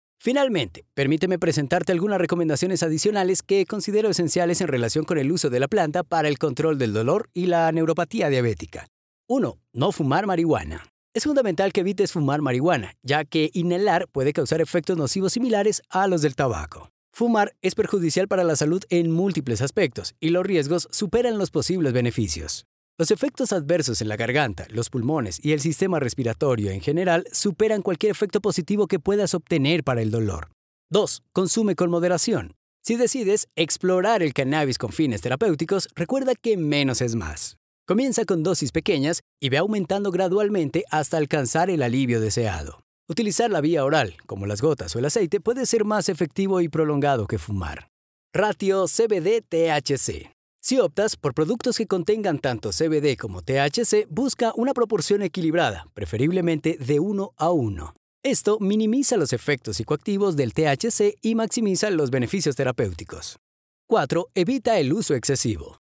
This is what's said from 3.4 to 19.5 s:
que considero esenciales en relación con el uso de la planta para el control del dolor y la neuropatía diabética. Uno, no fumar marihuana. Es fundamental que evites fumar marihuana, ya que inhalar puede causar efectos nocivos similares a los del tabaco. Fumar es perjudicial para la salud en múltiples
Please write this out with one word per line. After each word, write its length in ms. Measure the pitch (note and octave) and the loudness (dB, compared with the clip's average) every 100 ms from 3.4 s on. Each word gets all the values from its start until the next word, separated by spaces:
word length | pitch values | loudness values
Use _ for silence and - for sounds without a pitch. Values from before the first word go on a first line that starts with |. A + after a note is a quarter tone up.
que 240 | - G3 F#3 | 2 2 2
considero 420 | G#3 G3 G#3 A3 | -2 0 0 2
esenciales 540 | F3+ E3 F3+ F3 E3+ | 2 2 2 2 0
en 60 | F3 | 0
relación 360 | B2+ A2+ D3+ | 0 0 0
con 140 | D#3 E3 | 0 0
el 120 | C3+ | 0
uso 180 | F3 D3 | 0 0
de 120 | B2 | 0
la 80 | C#3 | 0
planta 340 | G#3+ D#3 E3+ | 0 0 -2
para 260 | E3 E3 D3+ | -2 0 0
el 100 | C#3 | 0
control 400 | D#3 B2+ D#3 D3 | -2 0 0 0
del 140 | A#2 | 0
dolor 360 | G#2 A#2 G3 - | 0 0 0 -2
y 120 | F3 F3+ | -4 0
la 240 | E3+ E3 | 2 2
neuropatía 600 | D#3+ D#3+ E3 E3+ - D#3+ | 2 0 0 -2 -2 0
diabética. 580 | C3 A#2+ G2+ - - - _ _ _ - | 2 0 -2 -10 -14 -16 _ _ _ -2
Uno, 320 | C4 D3+ - _ | 0 0 -4 _
no 180 | A#2 F3 | -2 -2
fumar 360 | - C#3 D3+ G#3 | 0 0 0 0
marihuana. 600 | F#3 E3 B2 D2+ - - _ _ | 0 2 0 -2 -12 -16 _ _
Es 100 | A3+ | -4
fundamental 480 | D4 C#4 A3 D#3+ F#3+ | 0 2 0 0 0
que 80 | G3 | 0
evites 320 | F#3 G3 G3 | -2 0 -2
fumar 300 | F3 C#3 D3 | 0 0 0
marihuana, 520 | C#3 B2 D#3+ D3+ F#2 - | 0 2 2 0 -4 -12
ya 220 | C3 C#3+ | -4 -2
que 260 | D3+ E3 D#3 | 0 0 0
inhalar 520 | F#3 E3+ F3 G#3+ F3 F3 | 0 -2 0 2 0 0
puede 260 | C#3+ C3+ | -2 0
causar 260 | D3 C3+ D#3+ | 0 -2 0
efectos 380 | D#3+ F3 D#3 F3 | 0 0 0 -2
nocivos 340 | C3+ F#3+ F#3 | 0 0 0
similares 500 | A#3+ B3 G#3+ G#3 - - | 0 0 2 2 0 -4
a 180 | F#3+ G3 | 0 2
los 120 | F3 | 2
del 140 | D3 | 0
tabaco. 560 | B2+ C3+ E2 D2+ - - _ _ | 0 -2 -2 -8 -16 -20 _ _
Fumar 420 | - A#3 A3+ G3+ - | -2 2 4 2 0
es 120 | F#3 | -2
perjudicial 540 | - - G3+ E3 F3+ G3+ | 0 0 0 2 0 2
para 160 | F#3+ | 2
la 100 | F3 | 2
salud 280 | D3 D3+ F3+ - | 2 2 0 0
en 200 | F3 E3 | 0 2
múltiples 520 | E3 G3 D#3+ C3+ | 2 0 -2 -2